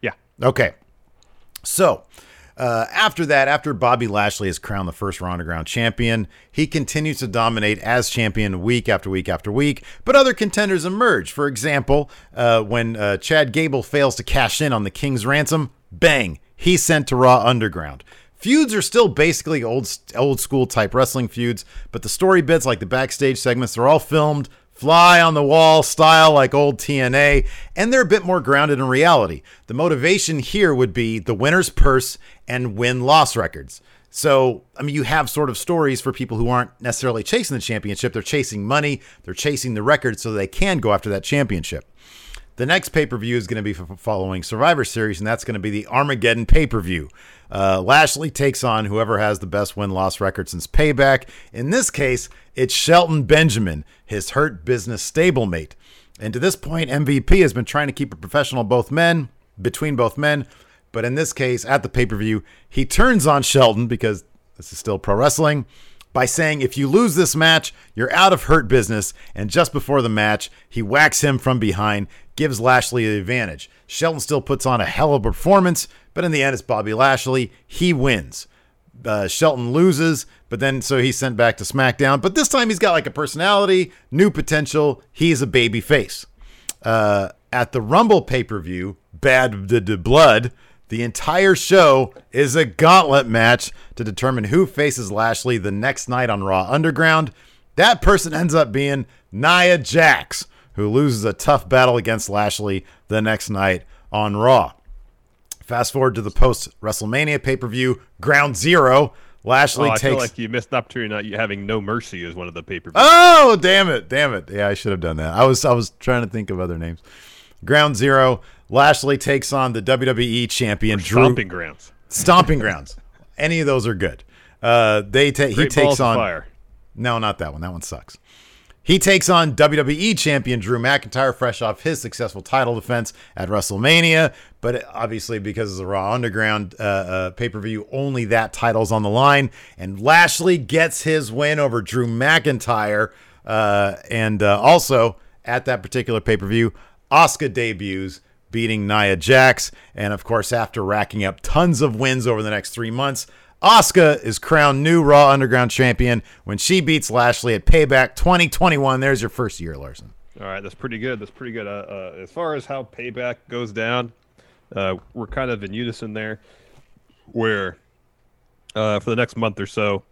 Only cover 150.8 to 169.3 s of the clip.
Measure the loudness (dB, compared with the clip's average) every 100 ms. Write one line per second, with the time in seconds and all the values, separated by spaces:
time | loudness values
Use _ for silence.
150.8 | -4 -2 -4 -4 -6 -6 -4 0 2 2
151.8 | 0 0 -2 -2 -2 -4 -4 -6 -8 -10
152.8 | -8 -4 -6 -6 -12 _ _ _ 6 6
153.8 | 6 6 6 4 -2 -8 0 4 4 4
154.8 | 2 4 6 8 8 6 4 2 0 2
155.8 | 0 2 0 0 -4 -18 -10 -6 0 0
156.8 | 2 -2 0 2 2 2 -2 -2 4 4
157.8 | 6 2 2 0 2 2 2 2 0 2
158.8 | 0 0 0 0 -4 -6 -8 -6 -12 -12
159.8 | -16 -18 -20 -20 -20 -18 -12 -12 -14 -14
160.8 | -12 -10 -10 -10 -14 _ -14 -12 -12 -12
161.8 | -14 -14 -16 -18 -18 -10 -8 -8 -10 -14
162.8 | -14 -16 -14 -10 -10 -10 _ -10 -10 -6
163.8 | -4 -4 -4 _ _ _ _ _ _ -8
164.8 | -6 -6 _ -14 -10 -8 -6 -8 -10 -10
165.8 | -10 -10 -12 -10 -10 -12 _ _ _ _
166.8 | _ _ _ _ _ -4 -2 -2 -4 -10
167.8 | _ _ _ _ _ _ _ _ _ -4
168.8 | -2 -2 -4 -4 -4